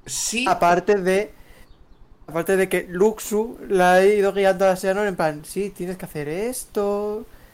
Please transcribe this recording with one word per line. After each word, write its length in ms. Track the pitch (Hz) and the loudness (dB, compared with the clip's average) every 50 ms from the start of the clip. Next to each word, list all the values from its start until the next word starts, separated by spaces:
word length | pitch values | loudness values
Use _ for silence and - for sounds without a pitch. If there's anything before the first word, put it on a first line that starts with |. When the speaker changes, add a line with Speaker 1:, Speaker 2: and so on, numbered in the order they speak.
| - | -14
Speaker 1:
Sí. 400 | - - - - - 220 240 - | -10 -8 -6 -6 -4 -4 -2 0
Speaker 2:
Aparte 480 | 190 175 - 175 175 175 175 175 - 208 | 0 0 2 4 4 4 4 2 2 2
de, 360 | 196 180 185 190 196 214 - - - - - - - - - - - - - - - - - - - - | 2 2 2 2 2 0 -2 -8 -18 -20 -20 -20 -20 -20 -20 -20 -20 -20 -20 -20 -20 -20 -20 -20 -20 -16
aparte 300 | - 151 165 170 - 190 | -8 -6 -4 0 0 2
de 120 | 190 190 185 | 2 2 0
que 160 | 190 180 - 185 | -2 -4 -4 -4
Luxu 680 | 175 175 208 220 214 - - - 208 208 220 240 - - - | 0 2 2 2 2 0 -4 -4 -2 -2 -2 -4 -8 -12 -6
la 260 | - 202 185 180 180 185 | -2 2 4 4 6 6
ha 100 | 185 190 | 6 6
ido 280 | 202 208 208 196 196 185 | 6 4 4 2 0 0
guiando 340 | 202 196 190 190 185 196 | 2 2 2 2 4 2
a 80 | 190 185 | 2 2
Xehanort 320 | 185 - 190 190 202 208 | 2 0 -2 -2 0 -2
en 80 | 202 180 | -2 -2
plan, 300 | 175 170 156 147 151 156 | -2 -2 -2 -2 -6 -12
"Sí, 240 | - - 185 202 196 | -10 -8 -6 -6 -6
tienes 280 | - - 175 180 185 | -8 -8 -10 -10 -10
que 80 | 185 180 | -10 -12
hacer 220 | 160 - 151 143 | -12 -10 -10 -8
esto. 1000 | 147 156 185 220 247 247 - - - - 214 202 202 202 208 208 208 208 220 240 - - - - - | -6 -6 -6 -6 -6 -8 -10 -12 -8 -4 -4 -2 -2 -2 -4 -4 -6 -8 -8 -12 -14 -20 -20 -20 -20